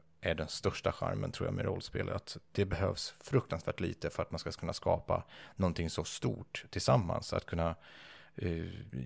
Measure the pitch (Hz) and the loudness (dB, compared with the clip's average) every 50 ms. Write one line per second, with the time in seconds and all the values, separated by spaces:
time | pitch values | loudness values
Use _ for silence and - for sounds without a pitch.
0 | - - - - - 90 82 78 80 - - - - 98 - - - - - - | -18 -20 -14 -4 0 0 2 2 0 -2 -2 2 2 2 0 2 0 0 0 2
1 | - 87 92 101 98 90 - - - 87 95 95 - 98 95 92 - - - - | 0 0 0 0 -2 -2 -2 -2 -2 0 0 0 0 0 0 -2 -4 -4 -2 -2
2 | 95 92 - 101 - - - - - - - - 101 95 92 80 98 92 95 - | -2 0 -2 -4 -4 -6 -10 -10 -10 -6 0 2 2 2 2 2 2 2 2 0
3 | - - - - - - 139 127 - - - 82 - - 87 - 90 87 87 - | -2 -6 -6 -10 -6 2 4 4 4 4 -4 -2 -2 -2 -2 0 0 -2 -2 -2
4 | - 78 - - 80 - - 82 - 82 80 - - 85 - - - 92 87 85 | -4 -4 0 -2 -4 -2 -2 -4 -4 -4 -6 -4 -4 -2 -2 0 2 4 2 2
5 | - - 90 87 - - - - - - - - 95 90 82 - 85 80 - - | 4 2 0 0 0 -4 -14 -18 -18 -12 -2 2 2 2 4 2 0 0 0 0
6 | 82 - - - - 123 - - 98 - - - - - - 95 - - 127 127 | -2 -2 -2 -2 0 0 0 -2 -6 -8 -10 -10 -10 -6 -4 0 4 6 6 6
7 | 95 87 82 - - - - 87 - - - 85 82 85 82 - - - - - | 6 4 0 0 0 0 -2 -2 -2 0 0 2 2 2 0 -2 -8 -20 -20 -18
8 | - - - - - - - - - 90 82 82 85 87 90 - - - - - | -18 -18 -18 -20 -20 -14 -8 -4 -2 0 0 0 -2 -4 -6 -8 -10 -8 -6 -6
9 | - | -6